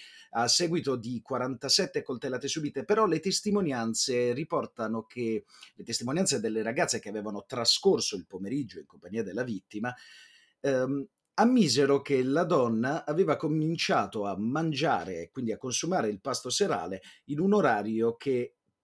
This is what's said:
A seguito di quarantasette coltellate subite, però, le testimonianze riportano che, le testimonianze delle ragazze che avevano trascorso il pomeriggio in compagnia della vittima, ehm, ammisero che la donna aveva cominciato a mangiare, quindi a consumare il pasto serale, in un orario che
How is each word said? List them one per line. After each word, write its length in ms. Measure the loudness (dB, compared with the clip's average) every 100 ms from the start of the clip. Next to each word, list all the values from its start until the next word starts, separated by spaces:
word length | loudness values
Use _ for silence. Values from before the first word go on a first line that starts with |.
| -20 -20 -8
A 180 | -2 2
seguito 480 | 2 2 0 -2 -4
di 260 | -4 -10
quarantasette 800 | -6 -4 -4 -4 0 0 0 -4
coltellate 460 | -6 -6 -4 -6 -4
subite, 360 | -6 -6 -6
però, 220 | 0 2 4
le 140 | 2
testimonianze 1120 | 0 -2 0 0 0 -2 -2 -2 0 2 2
riportano 720 | 0 -2 -4 -4 -6 -4 -4
che, 400 | -6 -6 -2 -2 -6 -20 -20 -18
le 80 |
testimonianze 560 | -6 -4 -2 0 2 0
delle 240 | 0 -2
ragazze 340 | -2 0 0 -2
che 100 | -4
avevano 360 | -8 -6 -8 -8
trascorso 720 | -4 0 4 4 4 2 -4
il 100 | -10
pomeriggio 540 | -10 -6 -6 -6 -10
in 60 | -18
compagnia 360 | -20 -10 -6
della 220 | -4 -4
vittima, 500 | -4 -6 -8 -6 -6 -8 -16 -20 -20 _ _ _
ehm, 480 | 0 0 0 -2 -6 _ _
ammisero 680 | 2 4 6 4 4 4 4
che 180 | 4 2
la 180 | 2 2
donna 640 | 4 4 4 2 0 -2 -2
aveva 300 | 2 2 2
cominciato 880 | 0 0 0 0 0 2 0 -2 -4
a 100 | -2
mangiare, 920 | -2 0 -2 0 0 0 -2 -6 -8
quindi 220 | -6 -4
a 40 | -4
consumare 520 | -4 -4 0 0 0
il 120 | -2
pasto 300 | -4 -6 -4
serale, 500 | -2 0 0 -4 -10 -12 -18 -8
in 120 | -2
un 140 | 2
orario 640 | 4 4 4 0 0 0 0
che 400 | 0 0 -2 _ _ _